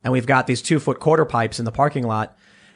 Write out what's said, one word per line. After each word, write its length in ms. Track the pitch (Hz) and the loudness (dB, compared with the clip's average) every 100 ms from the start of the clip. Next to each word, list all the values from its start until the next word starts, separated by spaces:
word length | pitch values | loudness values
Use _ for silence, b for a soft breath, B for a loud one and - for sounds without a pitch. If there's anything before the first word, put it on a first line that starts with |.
And 80 | - | 0
we've 140 | 127 120 | -2 2
got 200 | 131 127 | 2 2
these 160 | 123 | -2
two-foot 380 | - 156 147 131 | 0 0 0 -2
quarter 240 | 156 156 | 2 2
pipes 340 | 156 120 110 107 | 2 0 -2 -4
in 60 | |
the 80 | 113 | -6
parking 320 | 117 147 143 120 | 0 0 0 -4
lot. 300 | 107 110 b b b b | -4 -4 b b b b